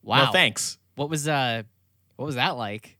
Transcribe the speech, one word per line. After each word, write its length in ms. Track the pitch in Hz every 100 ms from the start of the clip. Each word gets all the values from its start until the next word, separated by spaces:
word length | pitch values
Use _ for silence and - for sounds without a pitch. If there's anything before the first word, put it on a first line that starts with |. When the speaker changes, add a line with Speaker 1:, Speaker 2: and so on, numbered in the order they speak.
Speaker 1:
Wow. 240 | - 120 147
Speaker 2:
No, 60 |
thanks. 460 | 185 151 - - - _ -
Speaker 1:
What 140 | 143
was, 180 | 156 147
uh, 360 | 147 127 113 110 _ _ _ _ -
what 100 | 139
was 100 | 123
that 220 | 151 135
like? 400 | 110 107 - _